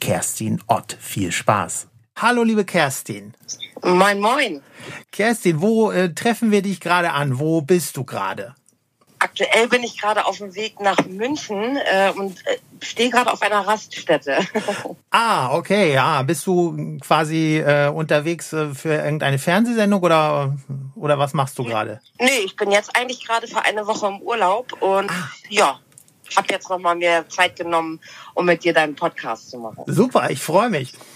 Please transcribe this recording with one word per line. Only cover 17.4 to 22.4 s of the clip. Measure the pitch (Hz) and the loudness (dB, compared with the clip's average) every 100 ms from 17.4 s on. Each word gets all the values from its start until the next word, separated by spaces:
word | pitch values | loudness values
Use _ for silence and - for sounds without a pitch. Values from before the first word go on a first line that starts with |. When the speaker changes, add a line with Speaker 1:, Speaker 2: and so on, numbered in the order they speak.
| 160 156 | 2 2
Speaker 1:
äh, | 143 147 143 | 4 4 2
unterwegs, | 156 156 151 156 160 - | 0 0 2 0 -4 -4
äh, | 156 151 | -4 -4
für | 135 160 | -4 -2
irgendeine | 151 151 151 143 139 | -2 0 0 0 0
Fernsehsendung | 170 185 233 226 202 202 | 2 2 2 2 2 4
oder, | 175 160 151 147 135 139 - 135 135 - | 4 4 4 2 0 -4 -8 -10 -10 -6
oder | 147 143 | 0 2
was | 139 | 2
machst | 156 131 - | 0 -2 -2
du | |
gerade? | 117 110 110 107 _ - | -4 -2 -4 -8 _ -2
Speaker 2:
Nee, | 247 269 | 2 2